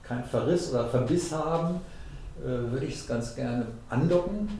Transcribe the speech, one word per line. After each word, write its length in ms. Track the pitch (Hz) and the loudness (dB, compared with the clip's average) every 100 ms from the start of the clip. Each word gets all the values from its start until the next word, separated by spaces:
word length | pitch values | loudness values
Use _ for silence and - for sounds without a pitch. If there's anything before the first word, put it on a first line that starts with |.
kein 200 | - 123 | -6 -6
Verriss 480 | - 117 123 175 - | 0 2 4 2 2
oder 140 | 123 113 | 0 2
Verbiss 440 | 123 135 175 - | 2 4 2 2
haben, 500 | 156 156 165 170 180 - - - - - - | 0 0 2 2 0 -4 -10 -12 -12 -10 -8
äh, 280 | 131 123 120 | -4 -2 0
würde 140 | 131 139 | -2 -2
ich 80 | - | -4
es 120 | - | -2
ganz 280 | 117 117 - | -2 -2 -4
gerne 300 | 120 123 113 - - | -2 0 -2 -6 -2
andocken 580 | 123 170 175 180 208 208 | 2 4 4 2 -2 -2